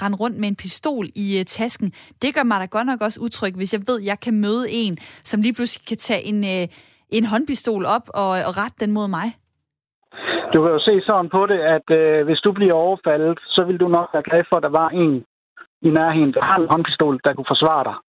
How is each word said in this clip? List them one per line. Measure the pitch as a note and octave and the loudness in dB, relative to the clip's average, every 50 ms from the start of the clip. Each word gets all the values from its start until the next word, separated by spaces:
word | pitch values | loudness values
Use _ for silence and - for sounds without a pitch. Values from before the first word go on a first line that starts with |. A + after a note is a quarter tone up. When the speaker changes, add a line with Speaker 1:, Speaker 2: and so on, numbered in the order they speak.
| F#3+ | -4
Speaker 1:
rende | G3+ G3+ | -4 -4
rundt | F#3+ G#3+ A#3+ G#3 - | -2 -4 -4 -4 -4
med | G#3 G#3 | -4 -4
en | G3+ | -6
pistol | - - F#3 - - - D#4 C#4+ A#3+ G3 D3+ - | -6 -6 -8 -8 -4 -4 -4 -4 -4 -6 -8 -8
i, | - G#3 G3 G3 F#3+ | -6 -4 -2 -2 -2
øh, | F#3 | -4
tasken? | - - - A3+ B3 - - A3 F#3 - - - - _ _ - | -4 -6 -4 -4 -4 -4 -4 -6 -6 -6 -10 -18 -20 _ _ -6
Det | C#4 - | -4 -2
gør | D4+ C4 | 0 0
mig | A#3 G#3+ G3 | 0 0 -2
da | F#3 | -4
godt | F3+ - G#3+ A#3+ | -4 -4 -4 -2
nok | C4 C4 A3+ G#3+ | -2 -2 -2 -4
også | A3 - - | -4 -4 -6
utryg, | A#3 A#3 - - - F#3+ F#3 | -8 -8 -6 -6 -6 -6 -4
hvis | F#3 F#3+ F#3 - | -4 -4 -4 -4
jeg | G#3 G3 | -4 -2
ved, | B3 B3+ A3+ G3 | -4 -4 -2 -4
jeg | G3 G3+ G#3 | -4 -6 -4
kan | - B3 A3+ G#3 | -4 -2 0 0
møde | G#3 G3+ A3 A#3+ B3+ A3+ | 0 0 0 -2 -2 -4
en, | - A#3 A3+ G3+ E3+ D#3 - - - - - | -4 -4 -4 -4 -6 -8 -10 -18 -20 -14 -8
som | - - G#3 | -4 -2 0
lige | G#3+ A#3+ A#3 | 0 0 0
pludselig | - A#3+ A#3+ - - _ - | -2 -4 -6 -6 -8 _ -10
kan | A3+ | -8
tage | - - - A3+ F#3 - | -6 -4 -2 -2 -4 -2
en, | G#3 G#3+ G#3 G3+ | -4 -4 -2 -2
øh, | G3 F#3 F#3 F3 E3+ - - _ _ _ _ _ _ | -2 -2 -4 -4 -6 -8 -14 _ _ _ _ _ _
en | - A3+ A3+ | -2 -2 0
håndpistol | G#3+ G#3 A3+ D4+ D4 C#4 - - A#3+ A3 G3 F3+ | 0 0 -2 -2 -2 -4 -4 -4 -4 -2 -2 0
op | - G#3 A#3+ A#3 - - | 0 -2 -2 -2 -4 -4
og, | G#3 G3 F#3+ F#3 F#3 - F#3 | -4 -2 -2 -2 -2 -2 -4
og | F3+ G3 | -4 -4
rette | G#3 B3 - - | -6 -6 -6 -4
den | - G#3 G#3 | -4 -2 -2
mod | G#3+ G#3 G3 | -2 -2 -4
mig. | F#3 D#3+ F#3+ A#3 - _ _ _ _ _ _ _ _ _ _ _ _ _ _ _ - - - - - - - - - | -4 -4 -6 -6 -8 _ _ _ _ _ _ _ _ _ _ _ _ _ _ _ -18 -12 -8 -6 -6 -6 -2 0 2
Speaker 2:
Du | D#3+ D#3 | 2 4
kan | E3+ D#3+ | 4 2
jo | D3 - A3 | 2 2 2
se | G#3 F#3+ F#3+ - | 2 2 2 2
sådan | G#3+ F#3+ F3 D#3+ - | 0 0 0 0 0
på | F#3+ G3 | 0 2
det, | G3+ G3+ F3+ D#3 D#3+ D#3+ | 2 2 2 2 2 2
at, | D#3 - - E3 D#3+ | 0 2 2 2 4
øh, | D#3+ D#3 D3+ D#3 D3 | 4 4 4 4 2
hvis | D3+ D#3+ D3 - | 2 0 2 2
du | G#3 F#3+ | 0 2
bliver | G3 G3+ F#3 E3+ | 4 4 4 4
overfaldet, | D#3+ E3 F3+ F#3+ F#3 - E3+ D3+ D3+ D#3 E3 E3+ - - - - | 4 2 2 0 0 0 0 2 2 2 0 0 -2 -4 0 0
så | F#3+ F3+ | 2 2
vil | F3 F#3 E3+ | 2 2 2
du | F3 F3 | 2 4
nok | E3+ E3+ F3 - - | 4 2 2 0 -2
være | D#3 C#3+ - | -4 -2 2
glad | D#3+ E3+ E3+ - | 2 2 2 2
for, | F#3+ | 0
at | E3+ D3+ | 0 2
der | D3 D3 D#3+ E3 | 2 2 2 2
var | D#3+ | 2
en | D3+ F3+ E3+ D#3 C#3 B2+ A#2 - _ _ _ _ _ - - - _ _ - | 2 2 2 2 2 0 -4 -8 _ _ _ _ _ -20 -20 -20 _ _ 2
i | E3 D3+ D#3+ | 2 4 4
nærheden, | D#3+ E3 D#3 D#3+ D3+ C#3 B2+ | 2 2 4 4 2 2 2
der | C3 - - | 0 2 2
har | F#3+ F#3+ | 2 2
en | E3 D3+ D3+ | 2 2 2
håndpistol, | E3 E3 - - - D#3+ D3 C#3 B2 - | 2 2 -2 -2 0 2 2 0 2 0
der | C#3+ C3+ | 0 0
kunne | C3 C3 - - | 0 -2 -2 0
forsvare | - - D#3+ D#3 D3 C3 | 2 4 4 4 2 0
dig. | A2 G2 - - | -2 -6 -8 -14